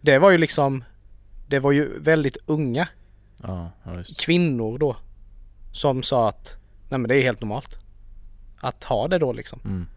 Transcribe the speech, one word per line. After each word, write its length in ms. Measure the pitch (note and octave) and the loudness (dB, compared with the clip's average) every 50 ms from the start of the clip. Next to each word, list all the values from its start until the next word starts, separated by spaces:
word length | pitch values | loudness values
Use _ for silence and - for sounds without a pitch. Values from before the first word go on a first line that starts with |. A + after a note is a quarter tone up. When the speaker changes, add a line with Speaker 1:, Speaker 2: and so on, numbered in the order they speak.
Speaker 1:
Det 180 | - D3+ C#3 C3+ | 6 6 6 8
var 120 | D#3+ G3 | 8 8
ju 80 | F#3 E3+ | 8 6
liksom, 460 | E3 D3 - - C#3+ C#3 C3+ C3 B2 - - - _ - - - - - - - - | 4 2 2 2 0 0 0 -4 -8 -12 -20 -20 _ -20 -20 -20 -20 -20 -18 -18 -8
det 120 | - C#3 C#3 | -2 -2 0
var 140 | C3 C#3 C#3+ | 2 4 4
ju 260 | C#3+ D3+ - - - | 4 2 0 -4 -4
väldigt 380 | D3+ D3+ D#3+ D#3+ D3 C#3 - - - | 2 4 4 4 4 0 -2 -4 -4
unga 420 | - D3+ D3+ D#3 C3 A#2 C3+ F3 - - - - _ - - _ _ _ - - | -2 -2 0 0 0 0 -2 -2 -2 -4 -20 -20 _ -20 -20 _ _ _ -16 -10
Speaker 2:
Ja, 280 | F#2+ F#2+ F2+ E2+ E2+ - _ _ | -8 -8 -8 -8 -10 -14 _ _
ja, 100 | F2+ F2 | -12 -12
just. 240 | F2+ F2 - - - | -12 -12 -12 -10 -8
Speaker 1:
kvinnor 580 | - - E3 F3 F3+ E3 C#3 A#2+ A2+ A2 A#2 C3+ | 0 2 2 4 4 2 0 -2 -4 -4 -2 -2
då 180 | D3+ C#3+ B2 - - - - - - - - - - - - - - - - | -2 -2 -2 -4 -10 -18 -20 -20 -20 -20 -20 -20 -20 -20 -20 -20 -18 -14 -10
som 300 | - - D3 C3 C3 B2+ | -2 0 0 0 2 0
sa 260 | - - B2+ A2+ G#2+ | 0 2 2 2 2
att, 280 | - - - - - - - - - - - - | 0 -4 -12 -18 -18 -20 -20 -20 -20 -20 -12 -6
nej, 100 | - C3 | -4 -4
men 80 | B2 A2+ | 0 2
det 80 | B2+ | 2
är 60 | C#3 C3 | 4 4
helt 180 | C3 A#2 - | 2 0 -2
normalt 380 | A#2+ G#2+ G#2 B2+ - - - - - - - - - - - - - - - - - - - - | -4 -6 -6 -6 -8 -10 -16 -18 -18 -20 -20 -20 -20 -20 -20 -18 -18 -20 -20 -20 -20 -20 -20 -8
att 260 | - C3 - - - | -8 -8 -8 -8 -4
ha 240 | - C#3 G#2+ A2 D#3+ | -2 -2 0 0 0
det 100 | F#3 F3+ | 0 0
då, 140 | D#3 C3 A#2 | 0 0 -2
liksom. 280 | - - - - - - | -6 -8 -12 -14 -12 -8
Speaker 2:
Mm. 220 | G#2 G2 F#2 F2 E2+ - | -6 -6 -6 -6 -8 -12